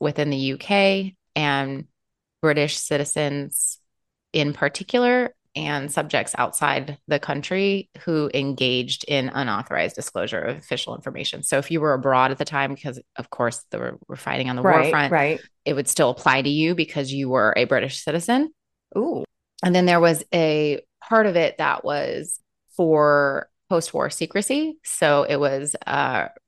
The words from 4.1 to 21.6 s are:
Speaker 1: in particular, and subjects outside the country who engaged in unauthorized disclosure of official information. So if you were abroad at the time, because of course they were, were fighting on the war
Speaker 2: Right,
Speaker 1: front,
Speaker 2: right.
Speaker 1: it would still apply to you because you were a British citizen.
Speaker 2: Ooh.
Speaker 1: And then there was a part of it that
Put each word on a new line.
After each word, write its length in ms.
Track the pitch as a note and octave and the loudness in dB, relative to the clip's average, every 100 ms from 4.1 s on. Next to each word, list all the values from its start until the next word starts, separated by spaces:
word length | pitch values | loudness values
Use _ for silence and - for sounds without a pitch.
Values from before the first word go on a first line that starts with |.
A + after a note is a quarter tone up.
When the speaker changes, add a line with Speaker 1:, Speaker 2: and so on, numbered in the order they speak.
| _ _ | _ _
Speaker 1:
in 200 | E3+ D3 | -2 0
particular, 840 | D3 C#3+ - F#3+ B3 B3 B3 A#3+ - _ - | 0 -2 -2 -2 2 4 2 0 -6 _ -10
and 340 | D3+ D3 C#3 | -4 -4 -2
subjects 420 | E3 D3+ C3 - - | -4 -2 -2 -2 -2
outside 580 | B2 - D3 C#3 C#3 C#3+ - | -2 0 0 0 -4 -12 -4
the 100 | D3 | -2
country 720 | - C#3+ C#3+ F#3 G3 G3 - - | -2 -6 -4 -2 0 -2 -6 -10
who 260 | - D#3+ D3 | -2 0 0
engaged 720 | C3+ C#3 C3 B2+ B2+ B2 - - | -2 -2 0 0 0 -2 -6 -2
in 200 | C#3+ C3 | -2 -2
unauthorized 680 | - B2+ G2+ - - E2 - | -4 -2 -4 -2 -2 -2 -4
disclosure 440 | - - F2+ F#2 | -8 -6 -4 -4
of 160 | - C#3+ | -6 -8
official 380 | - B2 - | -6 -6 -6
information. 480 | A#2 - B2+ D#3 - | -10 -10 -10 -8 -8
So 160 | - C#3 | -2 -2
if 140 | C#3+ | -2
you 80 | E3 | -2
were 120 | D3+ | 0
abroad 380 | C3 C3+ B2+ C3 | 0 2 4 2
at 80 | C3+ | 0
the 60 | |
time, 280 | D3 D3 C#3 | -4 -2 -4
because 280 | C#3 D3 A#2+ - - | -4 -10 -12 -14 -14
of 140 | - | -12
course 340 | - A#2+ A2+ - | -2 -2 -2 -8
they 60 | A2 | -8
were, 200 | A#2+ - - | -8 -10 -14
were 80 | |
fighting 340 | - - C3 B2+ | -12 -6 -4 -4
on 60 | |
the 80 | B2+ | 0
war 80 | F#3+ | 4
Speaker 2:
Right, 200 | E3 D3+ | 4 4
Speaker 1:
front, 220 | D#3+ C#3 | 2 2
Speaker 2:
right. 280 | D#3+ C#3+ D#3 - _ | 2 2 -2 -8 _
Speaker 1:
it 100 | - | -4
would 140 | C#3 - | -2 0
still 220 | - C3+ | 2 2
apply 320 | B2+ - C3 | 2 2 2
to 60 | C#3 | 2
you 280 | D3 D#3+ F3 | 2 2 0
because 360 | D#3 D3+ C3+ | -2 -4 -4
you 160 | C#3 C3 | -4 0
were 240 | B2+ G#2+ - | 2 4 4
a 80 | |
British 400 | A#2+ B2+ B2+ C3 | 2 2 0 -4
citizen. 500 | - D#3+ E3+ B3 D#4 - _ _ _ - | -4 -2 0 0 0 -4 _ _ _ -4
Speaker 2:
Ooh. 280 | C#4 - - _ _ - | -2 -4 -8 _ _ -4
Speaker 1:
And 100 | F#3 | 2
then 120 | F3+ F3+ | 4 6
there 120 | E3+ | 6
was 240 | E3+ D#3+ - | 6 4 0
a 500 | F3 D#3+ D3+ D3+ C#3+ - _ | 0 2 2 0 -2 -6 _
part 240 | - A3+ G#3+ | 0 2 4
of 80 | |
it 240 | E3+ D#3+ | 4 2
that 260 | - | 0